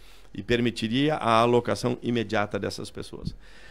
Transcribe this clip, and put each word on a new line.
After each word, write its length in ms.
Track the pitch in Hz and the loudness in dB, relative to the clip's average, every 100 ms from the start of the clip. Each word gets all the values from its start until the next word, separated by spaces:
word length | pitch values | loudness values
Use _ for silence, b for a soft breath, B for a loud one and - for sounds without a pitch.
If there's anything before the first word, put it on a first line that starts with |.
| b b b | b b b
e 100 | - | -10
permitiria 720 | 95 117 120 113 113 123 147 | 0 2 2 0 0 2 2
a 260 | 151 113 113 | 2 4 6
alocação 580 | 120 120 - 104 123 123 | 6 4 2 -2 -2 -2
imediata 600 | - 120 104 107 104 101 | -2 -2 0 0 0 -2
dessas 300 | 98 - - | -4 -6 -10
pessoas. 440 | - - - - - b b b | -12 -12 -10 -12 -12 b b b